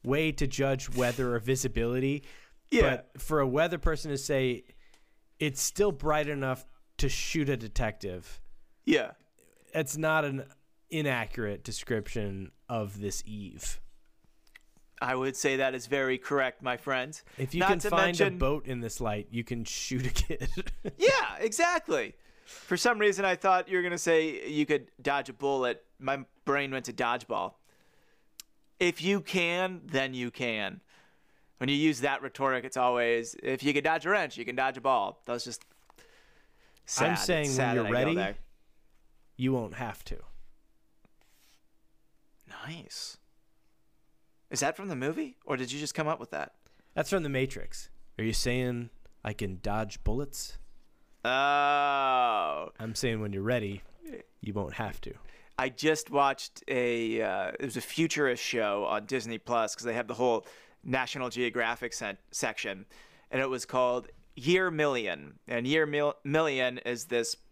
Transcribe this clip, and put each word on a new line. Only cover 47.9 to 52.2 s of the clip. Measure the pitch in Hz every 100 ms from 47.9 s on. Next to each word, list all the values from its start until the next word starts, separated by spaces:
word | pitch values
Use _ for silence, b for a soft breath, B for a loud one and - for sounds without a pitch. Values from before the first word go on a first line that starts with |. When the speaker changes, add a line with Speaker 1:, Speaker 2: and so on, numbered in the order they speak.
| - - -
Speaker 1:
Are |
you | 110
saying | 107 123 123 127 120 120 - - -
I | -
can | 107 98 90
dodge | - 104 110 -
bullets? | - 117 143 - - - - - - _ _ -
Speaker 2:
Oh. | 117 131 143 143 143 143 143 139 135 127